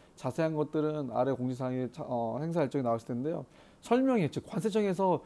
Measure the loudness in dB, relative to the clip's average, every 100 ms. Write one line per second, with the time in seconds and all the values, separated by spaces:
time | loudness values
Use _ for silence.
0 | -20 -8 -4 0 0 0 0 0 0 0
1 | -2 0 2 2 -2 -2 -2 -2 -4 -6
2 | -4 -2 -2 -2 -2 0 0 2 2 0
3 | -2 -4 -2 -4 -8 -16 -20 -20 0 2
4 | 4 4 2 -2 -4 -2 0 2 0 2
5 | 2 2